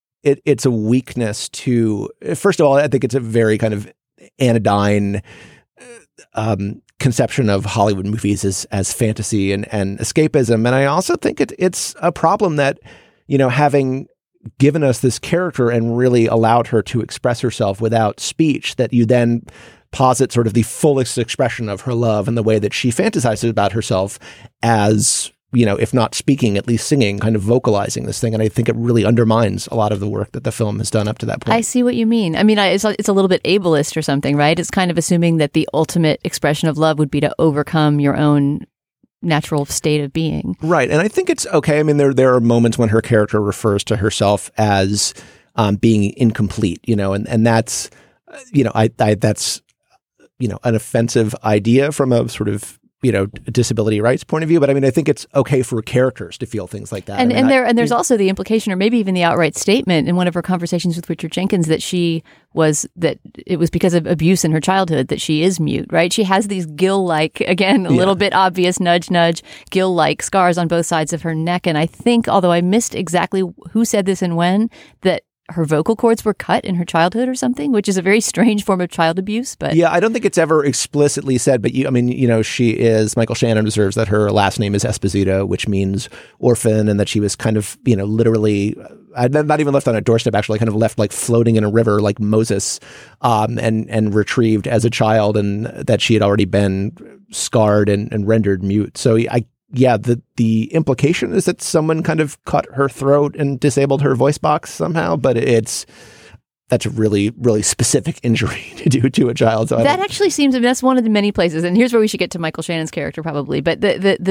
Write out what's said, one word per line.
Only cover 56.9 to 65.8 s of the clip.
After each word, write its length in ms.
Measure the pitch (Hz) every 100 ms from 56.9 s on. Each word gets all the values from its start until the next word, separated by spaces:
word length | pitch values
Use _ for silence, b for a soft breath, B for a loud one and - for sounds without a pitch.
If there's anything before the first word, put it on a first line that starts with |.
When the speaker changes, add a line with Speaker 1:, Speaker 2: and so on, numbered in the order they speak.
Speaker 1:
like 140 | 101 -
that. 140 | 101
Speaker 2:
And, 120 | 247
Speaker 1:
I 40 | 233
mean, 20 |
Speaker 2:
and 80 | 262
Speaker 1:
I 20 |
Speaker 2:
there, 160 | 262 240
and 120 | 233
there's 140 | 233
Speaker 1:
it 40 | 240
Speaker 2:
also 220 | 349 233
the 120 | 190
implication, 420 | 190 190 220 208
or 40 | 185
maybe 220 | 208 240
even 160 | 196
the 100 | 185
outright 320 | 170 147 156 -
statement 520 | - 226 185 165 165
in 80 | 180
one 120 | 180
of 60 |
her 80 | 175
conversations 540 | 170 180 170 175 175 170
with 140 | -
Richard 220 | 165 160
Jenkins 360 | - 196 196 156
that 140 | 160
she 420 | - 180 170 160 b b b
was, 340 | - 156 147 - -
that 240 | 165 - - - -
it 120 | 175
was 120 | 170
because 240 | 165 180
of 120 | 170 147
abuse 360 | 165 160 185
in 80 | 160
her 80 | 160
childhood 460 | 165 190 175 151 131
that 120 | 147
she 220 | - 151
is 160 | 175 170
mute, 280 | 151 139